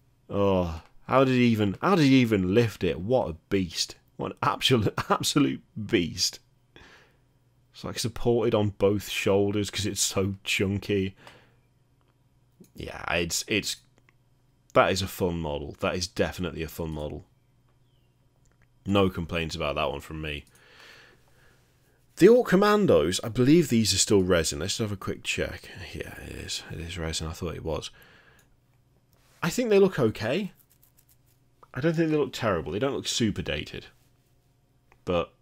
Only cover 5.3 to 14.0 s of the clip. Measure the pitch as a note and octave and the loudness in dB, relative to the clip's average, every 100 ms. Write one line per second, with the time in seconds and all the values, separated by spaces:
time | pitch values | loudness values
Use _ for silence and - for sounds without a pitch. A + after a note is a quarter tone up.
5.3 | D3+ C3+ C3+ - - G#2 G#2+ E2 - - | 2 2 0 -10 -12 -2 0 0 -2 -4
6.3 | - _ _ _ - - - _ _ _ | -4 _ _ _ -20 -20 -20 _ _ _
7.3 | _ _ _ _ - F2+ F#2 A2+ - A#2+ | _ _ _ _ -14 -10 -6 -6 -2 0
8.3 | A#2+ A2+ A2 G#2 - G2 G#2 - - G#2+ | 2 2 2 0 2 2 2 -4 -4 2
9.3 | G2 G2+ G#2 G2+ - G2+ G2 - - G2 | 2 2 0 -4 -4 -4 -2 -2 -2 -2
10.3 | G2 - - G2 G2+ - G2+ F#2+ - - | -4 -4 -2 0 -2 -2 -2 -2 -6 -20
11.3 | - _ _ _ _ _ _ _ _ _ | -20 _ _ _ _ _ _ _ _ _
12.3 | _ _ _ - - - - - E2+ F2 | _ _ _ -20 -14 -14 -10 -4 -2 -2
13.3 | - - G#2+ - - _ _ | -4 -2 -2 -2 -8 _ _